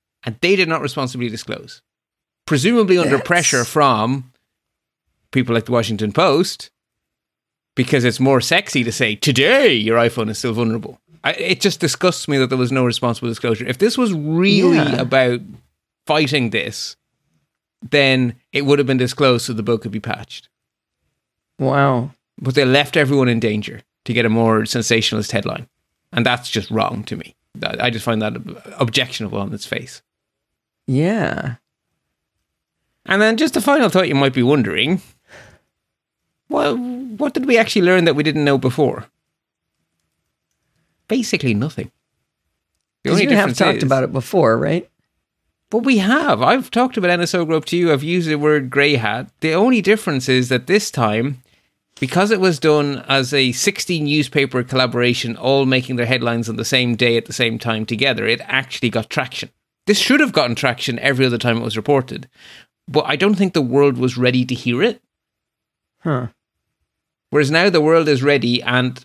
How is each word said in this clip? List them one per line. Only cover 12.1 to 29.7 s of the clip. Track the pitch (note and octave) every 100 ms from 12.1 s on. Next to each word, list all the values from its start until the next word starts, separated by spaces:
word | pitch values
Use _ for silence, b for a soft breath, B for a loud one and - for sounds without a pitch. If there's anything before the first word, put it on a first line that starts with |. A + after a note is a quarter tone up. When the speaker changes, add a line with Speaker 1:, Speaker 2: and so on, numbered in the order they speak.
| - -
Speaker 1:
me | C#3
that | B2+
there | C3
was | B2
no | C3+ B2
responsible | A#2 B2 A2+ A#2+
disclosure. | A2+ B2 A2 -
If | B2+
this | G#3+ B3
was | A#3+
really | E3 D3 E3 F#3+ G3+ F3+ D#3+
Speaker 2:
Yeah. | D3 B2+
Speaker 1:
about | B2 C3+ B2+ B2 - - _ _ _ _ -
fighting | D#3 C#3+ C#3+ A#2
this, | G#2+ D2 - - - _ _ _ _ _ _ _ _ B2+
then | D3 C3+ C3 B2 A#2 _
it | C#3 C#3
would | C#3+
have | C3+
been | C3
disclosed | B2+ - C3+ A#2+ B2+
so |
the | A2+
bug | A2 A2+
could | A2
be | G#2+
patched. | A#2 - - - - _ _ _ _ _ _ _ _ _ _ -
Speaker 2:
Wow. | C3 C#3 C#3 B2+ C3 - _ -
Speaker 1:
But | B2+ C3
they |
left | C3 C#3 D3 E3+
everyone | C3+ C#3 B2
in | A2+
danger | A2 G#2+ G#2 A2+ - _ -
to |
get | A#2 A2+
a |
more | A2+ A2+ A2 A2
sensationalist | B2 A2 A2+ A2 G#2+ G#2
headline. | A2 - - B2 _ _ _ _
And | - A#2+
that's | A#2+ -
just | A2+ -
wrong | A2 G2 G#2 G#2
to | F2+
me. | - _ _ -
I, | - - B2
I |
just | A2+ A#2
find | A2
that | G#2+ A#2+
ob-, | G#2+ - - -
objectionable | A#2+ B2+ B2 - G#2 G#2+
on | G2
its | A2
face. | -